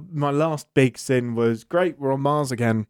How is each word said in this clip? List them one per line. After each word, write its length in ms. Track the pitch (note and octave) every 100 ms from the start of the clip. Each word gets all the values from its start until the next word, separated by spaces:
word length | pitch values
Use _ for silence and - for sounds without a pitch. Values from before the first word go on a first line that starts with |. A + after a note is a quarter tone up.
| F3
my 180 | D#3 C#3+
last 420 | C#3+ D#3+ D3+ -
big 240 | C3+ C3 -
sin 380 | - B2+ A#2+ A#2
was, 300 | A#2 A2+ -
"Great, 340 | F3 F3+ C#3
we're 140 | C#3
on 80 | C3+
Mars 320 | C#3+ D3+ C3+
again." 340 | A#2 A#2 A2 G#2+